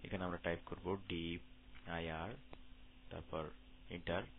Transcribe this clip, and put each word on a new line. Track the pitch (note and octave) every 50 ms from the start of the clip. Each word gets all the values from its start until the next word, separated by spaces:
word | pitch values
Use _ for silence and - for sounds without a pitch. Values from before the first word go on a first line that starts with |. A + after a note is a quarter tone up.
| -
এখানে | - - F#2+ F#2
আমরা | F2+ F2
টাইপ | E2+ - F2 E2+ E2 -
করব | - - - F2 F2+ F#2+ G2 F#2+
ডিআইআর, | - F#2 E2 E2 E2+ E2+ E2+ - - - - - - - - - - E2+ E2+ E2 E2 D#2+ D#2+ E2 G2 B2 - - - - - - - - - - - - - - -
তারপর | F2+ E2+ E2 - D#2+ D#2+ D#2 D2+ - - - - - - - -
এন্টার। | F2 F2 E2+ - E2+ F#2 A#2 C3 -